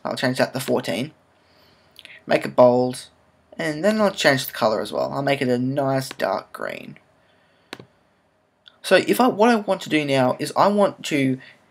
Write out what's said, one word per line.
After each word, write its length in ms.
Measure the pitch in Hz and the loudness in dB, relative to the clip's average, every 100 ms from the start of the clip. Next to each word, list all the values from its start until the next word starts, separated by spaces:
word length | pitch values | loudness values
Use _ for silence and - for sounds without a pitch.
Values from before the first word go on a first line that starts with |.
I'll 120 | - - | -8 -4
change 220 | 127 127 | -2 0
that 160 | - | -2
to 60 | 131 | -2
fourteen. 520 | - 123 - 110 151 - _ _ _ _ _ _ _ - - - - | -2 -2 -2 -6 -6 -12 _ _ _ _ _ _ _ -20 -20 -20 -2
Make 180 | 156 | -2
it 100 | 139 | 0
bold. 540 | 135 123 123 127 127 - _ _ _ _ - | 6 6 6 0 -4 -14 _ _ _ _ -8
And 260 | 160 151 | -6 -2
then 160 | 196 220 | 0 2
I'll 120 | 202 | 0
change 340 | - 151 131 - | 2 2 2 -2
the 60 | |
color 280 | - 110 107 | -2 0 0
as 120 | 104 | -4
well. 200 | 69 65 | -4 -4
I'll 100 | 139 | -2
make 200 | 139 139 | -2 0
it 60 | 127 | 0
a 100 | 123 | 0
nice 500 | 127 143 135 135 131 | 0 -2 0 -2 -4
dark 440 | - 95 95 - | -6 -4 -4 -6
green. 440 | - 50 50 - - _ _ _ _ _ _ _ - - _ _ _ _ _ _ _ - _ | -10 -10 -10 -14 -20 _ _ _ _ _ _ _ -20 -20 _ _ _ _ _ _ _ -20 _
So 160 | - 185 | 2 2
if 240 | - - | 4 2
I, 80 | 247 | 2
what 220 | 190 233 | 4 4
I 60 | 220 | 4
want 260 | 208 185 | 0 -4
to 80 | - | -2
do 140 | 156 | -2
now 320 | 143 135 127 - | 2 2 2 -2
is 140 | 147 - | -4 2
I 120 | 185 | 2
want 360 | 208 190 131 - | 4 0 -2 -4
to 320 | 143 135 131 - - _ | 0 0 -2 -8 -20 _